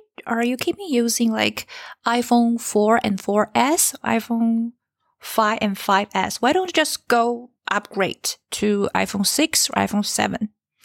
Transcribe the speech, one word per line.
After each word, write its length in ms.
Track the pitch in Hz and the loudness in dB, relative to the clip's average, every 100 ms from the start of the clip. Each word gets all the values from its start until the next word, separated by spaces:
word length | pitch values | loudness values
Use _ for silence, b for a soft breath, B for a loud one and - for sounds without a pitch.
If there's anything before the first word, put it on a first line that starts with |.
| - - - | 0 -16 -6
are 180 | 233 | -2
you 120 | 240 254 | -2 -2
keeping 300 | - 359 381 | -4 -4 -2
using, 440 | 240 233 - 233 | 0 2 2 0
like, 340 | 220 214 - - B B B 233 | 2 0 -2 -12 B B B -2
iPhone 540 | 240 240 240 233 233 | 0 2 4 4 0
four 400 | - 208 214 233 | 0 2 4 4
and 180 | 214 190 | 2 -2
four 300 | - 208 208 | 0 0 2
S, 400 | 233 254 339 - - | 2 2 2 0 -2
iPhone 680 | - 226 - 233 226 226 233 - _ _ _ _ | -2 -2 -2 0 2 2 -2 -8 _ _ _ _
five 400 | - - 214 226 | -4 0 0 0
and 160 | 208 196 | -2 -2
five 300 | - 196 202 | 0 0 0
S? 260 | 196 - - | -2 -2 0
Why 120 | 240 | 2
don't 160 | 359 370 | 2 0
you 40 | |
just 360 | 320 302 - - | 0 0 -4 0
go 420 | 240 240 240 247 _ - | 2 2 -2 -10 _ -4
upgrade 680 | 208 - 190 185 - - - _ | -4 -2 -2 -2 -2 -8 -8 _
to 360 | - 208 202 196 | -2 0 0 0
iPhone 320 | 190 196 196 196 | 0 -2 -2 0
six 420 | - 311 - - | 0 0 0 0
or 20 | |
iPhone 320 | 196 196 208 | 0 0 0
seven? 460 | 208 - 208 190 214 - _ _ | -2 -2 -2 -2 -6 -10 _ _